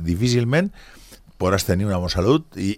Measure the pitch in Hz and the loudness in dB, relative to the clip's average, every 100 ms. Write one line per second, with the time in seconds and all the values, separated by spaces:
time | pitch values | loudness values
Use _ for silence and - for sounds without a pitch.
0 | 82 87 120 120 117 151 196 - - - | -4 0 2 2 2 0 0 -6 -20 -20
1 | - - - - 92 98 - 92 104 92 | -20 -20 -20 -4 0 0 0 0 0 -2
2 | 87 90 98 156 - 95 98 | -2 -2 2 2 -2 -6 -6